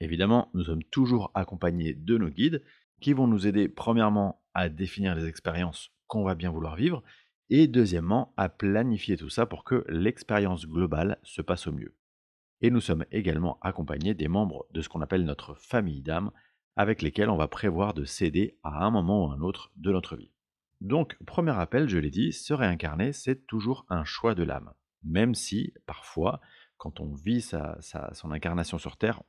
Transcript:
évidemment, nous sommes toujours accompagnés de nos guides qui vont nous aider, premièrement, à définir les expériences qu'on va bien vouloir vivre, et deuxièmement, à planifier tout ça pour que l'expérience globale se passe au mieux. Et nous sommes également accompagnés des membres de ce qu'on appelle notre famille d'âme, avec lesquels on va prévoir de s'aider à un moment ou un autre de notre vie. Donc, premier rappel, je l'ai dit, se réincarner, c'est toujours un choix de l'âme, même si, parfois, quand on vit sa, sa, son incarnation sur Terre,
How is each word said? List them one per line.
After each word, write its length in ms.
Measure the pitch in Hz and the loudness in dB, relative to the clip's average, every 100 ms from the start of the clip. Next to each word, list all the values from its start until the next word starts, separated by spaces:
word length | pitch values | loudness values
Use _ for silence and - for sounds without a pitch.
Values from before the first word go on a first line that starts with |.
évidemment, 500 | 80 82 98 120 - | -4 2 4 4 2
nous 120 | 90 | -2
sommes 200 | 85 80 | -2 -4
toujours 460 | - - 127 120 98 | -2 2 4 2 0
accompagnés 600 | 98 90 90 87 87 80 | -4 -4 -2 -2 0 -2
de 240 | 73 82 117 | -2 0 2
nos 100 | 87 | 2
guides 340 | 73 139 160 - _ _ _ | 2 0 0 -6 _ _ _
qui 140 | - | 0
vont 120 | 135 127 | 4 4
nous 200 | 107 98 | 4 4
aider, 220 | 101 98 | 4 2
premièrement, 720 | - - 117 107 104 98 - _ | 0 0 4 4 4 2 -2 _
à 140 | - 90 | -2 -2
définir 460 | 78 90 - 95 | -2 -6 -2 -2
les 120 | 82 80 | 0 -4
expériences 640 | 82 - 82 87 80 - _ - | -6 -4 -2 -2 -6 -16 _ -8
qu'on 180 | 110 | -2
va 100 | 98 | 0
bien 160 | 85 87 | 0 -2
vouloir 260 | 80 76 80 | -4 -4 -2
vivre, 260 | 147 160 - - _ _ - | -2 -2 -8 -20 _ _ 2
et 180 | 131 156 | 6 6
deuxièmement, 680 | 120 107 87 82 110 - - | 6 4 4 2 2 0 0
à 120 | 95 | -2
planifier 680 | - 101 101 127 107 - 90 | 0 0 2 2 0 0 -4
tout 120 | 76 | -2
ça 160 | - 117 | 0 0
pour 180 | - | -2
que 200 | - 127 - | -2 0 0
l'expérience 800 | 82 98 127 - 104 98 87 78 | 0 0 0 0 2 2 0 -4
globale 520 | 80 90 78 92 - | 0 0 2 0 -2
se 200 | - - | -8 -8
passe 240 | - 90 - | -4 -4 -4
au 60 | |
mieux. 220 | 73 55 _ _ _ _ _ _ _ | -8 -8 _ _ _ _ _ _ _
Et 100 | 117 | 2
nous 100 | 120 | 4
sommes 240 | - 80 - | 2 0 -2
également 460 | 107 92 78 85 - | -2 0 0 0 -2
accompagnés 540 | 95 92 73 71 87 | -6 -6 -6 -4 -2
des 140 | 98 82 | -2 0
membres 380 | 92 104 69 - | 0 0 -4 -8
de 100 | 80 | -8
ce 60 | 78 | -6
qu'on 120 | 82 | -6
appelle 240 | 76 92 | -2 0
notre 300 | 82 71 - | 0 -4 -10
famille 480 | 71 - 123 95 71 | -18 -4 -2 0 -4
d'âme, 300 | 69 80 101 - _ _ _ - | -4 -4 -4 -8 _ _ _ 0
avec 240 | 101 107 | 0 2
lesquels 300 | 78 87 104 | 0 2 2
on 60 | 92 | 2
va 120 | 76 | 0
prévoir 460 | - 107 85 101 | 0 0 2 0
de 100 | 82 | -2
s'aider 540 | 71 - 87 80 107 - | -6 0 0 2 0 -2
à 220 | 82 73 | -8 -2
un 60 | 98 | 0
moment 360 | 113 85 104 80 | 2 4 2 2
ou 40 | |
un 100 | 69 | 0
autre 320 | 87 - - - | -4 -4 -10 -6
de 140 | 85 | 0
notre 260 | 95 - - | 0 -2 -10
vie. 160 | 50 _ _ _ _ - | -14 _ _ _ _ -12
Donc, 340 | 95 147 151 - | -2 0 0 -6
premier 280 | - - 165 | -8 0 2
rappel, 360 | 113 85 127 147 | 2 2 2 4
je 80 | 90 | 2
l'ai 140 | 76 | 2
dit, 240 | 82 135 | 0 0
se 180 | - - | -2 -2
réincarner, 640 | 147 110 85 80 78 120 | 0 2 0 -2 -2 -2
c'est 320 | 143 - 131 - | -2 -2 -4 -4
toujours 400 | 110 107 131 - | -4 -2 -4 -4
un 160 | 87 | -4
choix 300 | 76 - 113 | -4 -2 0
de 80 | 98 | 0
l'âme, 320 | 78 67 60 - _ _ | -2 -4 -10 -20 _ _
même 320 | 78 82 117 | -2 2 2
si, 380 | 110 - 101 - - - | 2 -2 -4 -4 -8 -14
parfois, 540 | - - - 85 - - - _ - | -16 -10 -2 -2 -2 -10 -20 _ -14
quand 240 | 82 - | -12 -10
on 140 | 78 | -10
vit 260 | 71 87 120 | -6 -2 -2
sa, 380 | 110 82 73 78 | -2 -6 -6 -10
sa, 320 | - 78 - | -12 -12 -12
son 160 | - 80 | -10 -8
incarnation 460 | 78 85 87 82 85 | -6 -2 -2 -2 -4
sur 180 | - - | -8 -2
Terre, 260 | 107 113 | -2 -2